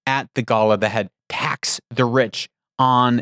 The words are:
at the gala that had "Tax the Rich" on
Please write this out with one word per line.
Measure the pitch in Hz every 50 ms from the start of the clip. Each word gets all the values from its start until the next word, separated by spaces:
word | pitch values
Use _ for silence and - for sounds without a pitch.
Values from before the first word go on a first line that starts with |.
| _
at | 131 135 139 107 - -
the | 131
gala | 113 - 117 110 110 107 107
that | 101 107 107
had | 107 110 101 92 - _ _
"Tax | - - - - - - - - - - - - -
the | 120 123 127
Rich" | 117 123 131 120 104 - - - - _ _ _ _ _
on | - 131 131 127 123 123 123 120 120